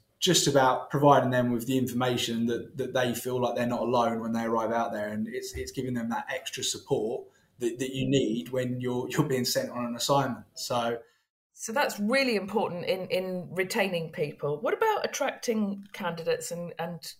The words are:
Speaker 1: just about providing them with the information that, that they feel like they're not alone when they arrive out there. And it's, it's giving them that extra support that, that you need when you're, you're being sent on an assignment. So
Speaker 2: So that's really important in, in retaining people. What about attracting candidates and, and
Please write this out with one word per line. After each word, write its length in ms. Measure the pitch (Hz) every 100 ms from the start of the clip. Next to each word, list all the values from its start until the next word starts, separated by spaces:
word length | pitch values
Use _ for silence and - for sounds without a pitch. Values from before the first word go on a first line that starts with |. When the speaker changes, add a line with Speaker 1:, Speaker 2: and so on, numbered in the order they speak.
| _ _
Speaker 1:
just 280 | 185 165 156
about 420 | 139 131 123 -
providing 400 | 143 190 - 127
them 220 | 127 123
with 160 | 117 120
the 100 | 131
information 680 | 120 120 127 117 - 117 117
that, 300 | 117 - 135
that 160 | 131
they 200 | 127 123
feel 260 | 117 127 127
like 160 | 123 -
they're 120 | 120
not 140 | 120
alone 400 | 117 123 117 113
when 120 | 113
they 100 | 113
arrive 280 | 113 113 110
out 200 | 117 104
there. 180 | 107 104
And 180 | 110 107
it's, 260 | 127 -
it's 180 | 131 127
giving 220 | 135 127
them 160 | 120 113
that 160 | 113 -
extra 300 | 135 - 131
support 640 | - - - 123 110 - - _ _ -
that, 180 | 117 127
that 140 | 127
you 160 | 135 131
need 400 | 135 110 117 123
when 320 | 127 127 123
you're, 260 | 123 123 -
you're 140 | -
being 220 | 135 127 120
sent 240 | 135 120
on 160 | 120 120
an 100 | 117
assignment. 500 | - 139 127 104 - -
So 420 | - 123 117 120 - _ _ _ _
Speaker 2:
So 180 | - -
that's 280 | 247 - -
really 360 | 208 269 262 202
important 500 | 196 208 175 175 -
in, 220 | 185 180
in 400 | 185 185 180 147
retaining 600 | 170 190 226 196 170 160
people. 480 | - 147 - 147 147
What 140 | 262
about 320 | 427 440 403 -
attracting 800 | - 269 - - 214 196 202 -
candidates 580 | - 175 165 165 160 -
and, 220 | 170 175 -
and 200 | 170 165 - -